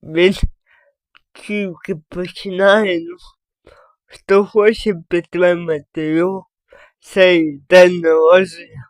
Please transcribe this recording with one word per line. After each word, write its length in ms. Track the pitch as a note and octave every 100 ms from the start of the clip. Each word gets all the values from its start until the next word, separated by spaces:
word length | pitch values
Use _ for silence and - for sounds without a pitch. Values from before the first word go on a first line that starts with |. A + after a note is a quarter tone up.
Він 320 | - D#3+ F3+ G3+ - - _ _ _ _ _ _ _ - -
тільки 480 | G#3 G3+ E3 - F3+ _
починає, 920 | E3+ F3+ - G3+ F#3 G3 G3+ G#3 F3
ну, 160 | E3+ F3 - _ _ _ _ _ _ _ _
хто 380 | - - G3
хоче 500 | G3+ A3 G#3 A3+ - F3+ E3
підтримати 1000 | F3 E3+ F3 F3+ F3 E3+ D#3 C#3+ - D#3
його, 400 | D#3+ F3+ F#3+ F3+ _ _ _ _ _
цей 580 | _ - F#3 F3 D#3+ C#3+ _
день 320 | F3+ F3+ F3+
народження. 840 | E3 D#3+ D#3+ F3+ F#3+ E3+ E3+ D#3+ B2